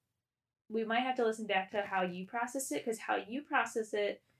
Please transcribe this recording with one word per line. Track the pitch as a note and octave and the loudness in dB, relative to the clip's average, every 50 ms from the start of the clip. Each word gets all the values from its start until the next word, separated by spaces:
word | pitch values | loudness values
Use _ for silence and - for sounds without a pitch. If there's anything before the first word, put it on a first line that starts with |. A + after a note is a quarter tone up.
| _ _ _ _ _ _ _ _ _ _ _ _ _ - | _ _ _ _ _ _ _ _ _ _ _ _ _ -4
we | G#3+ A3+ G#3+ | -2 0 0
might | G#3+ A3+ B3 | 2 2 2
have | B3+ C4 B3 | 2 2 2
to | B3+ A#3 | 2 2
listen | A3 A3 A3 G#3+ | 2 2 0 0
back | G3+ G3 F#3+ F#3+ - | 2 2 2 2 0
to | A3 G#3 | -2 -2
how | G3+ G3+ G3 F#3 F#3 | 0 2 2 2 2
you | F3+ F3 F#3 F#3+ | 2 -2 -4 -8
process | - A#3+ A#3 A#3+ A#3+ - C4+ C4+ - | -6 -4 -4 -4 -2 -2 -4 -2 -2
it, | D4 - - | -4 -2 -2
'cause | A#3 A3 A3 | -2 -4 -2
how | - - G#3+ | 0 0 0
you | G3 F#3+ G3+ A#3+ C#4+ | 0 -2 -4 -6 -8
process | D4 - C#4+ B3 A#3 A#3 - A3+ A3 - G#3+ | -4 2 2 2 2 2 0 -4 -2 -2 0
it | G#3 G#3 G3+ G3+ - _ _ _ | 0 0 0 -2 -6 _ _ _